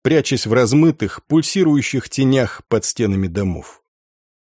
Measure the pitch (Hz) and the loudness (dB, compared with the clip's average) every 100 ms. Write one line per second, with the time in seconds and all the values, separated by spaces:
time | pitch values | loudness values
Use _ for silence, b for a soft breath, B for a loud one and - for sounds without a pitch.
0 | - 156 127 127 110 117 117 139 160 156 | 0 0 0 -2 0 2 2 4 2 2
1 | - - - 156 156 196 170 147 123 131 | -4 -8 -2 0 0 0 2 2 0 -4
2 | - - 131 135 120 - - 110 - - | -6 -2 2 2 0 -6 -4 -2 -2 -2
3 | 110 98 95 85 98 82 - - _ _ | -2 -2 -2 -2 -4 -6 -10 -20 _ _
4 | _ _ _ _ | _ _ _ _